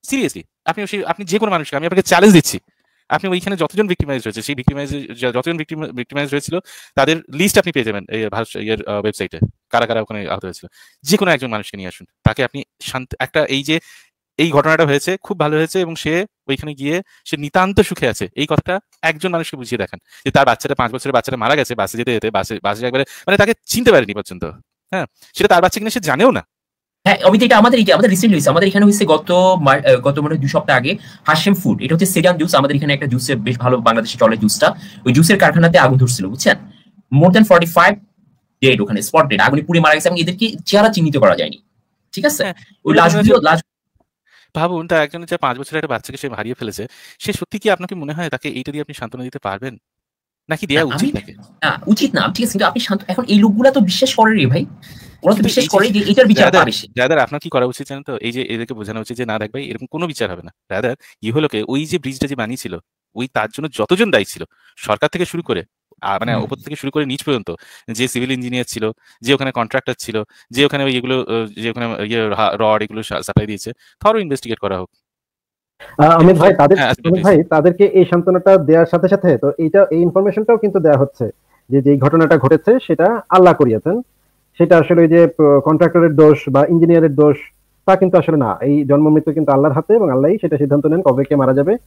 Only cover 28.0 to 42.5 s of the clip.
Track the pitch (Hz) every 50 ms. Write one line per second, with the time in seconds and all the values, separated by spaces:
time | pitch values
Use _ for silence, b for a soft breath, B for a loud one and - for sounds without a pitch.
28 | 220 220 190 185 - 226 196 156 139 - 135 170 190 196 190 202 208 202 202 -
29 | 202 - - - - - 175 180 185 185 185 175 143 135 135 147 147 143 131 123
30 | 123 143 139 151 147 151 160 147 135 135 - - - - 143 127 120 143 190 208
31 | B B B B B - 160 165 - 202 202 190 - - 98 - - - 160 165
32 | 196 185 - 175 160 180 180 160 156 175 160 139 139 139 147 143 156 147 143 139
33 | 147 135 120 120 - - 135 113 104 123 123 120 123 127 127 123 113 113 113 113
34 | 110 - - - 120 110 117 107 107 104 - - 147 190 B B B B B B
35 | B 127 123 139 165 262 208 190 175 151 151 170 165 170 170 175 143 135 131 127
36 | 127 117 - - 95 95 107 - - - - - - b b b b b b _
37 | _ _ - 143 165 180 180 220 220 214 185 170 170 170 170 175 170 190 202 208
38 | - _ _ _ _ _ _ _ _ _ _ _ - 131 123 104 104 107 110 101
39 | - - - 160 156 139 107 98 98 120 139 151 147 - 170 170 160 151 151 156
40 | 151 175 180 175 165 175 180 180 226 220 214 - - - 190 202 208 220 214 180
41 | 165 156 143 143 110 95 87 82 82 76 - - _ _ _ _ _ _ _ _
42 | _ _ - 190 285 294 294 - - 190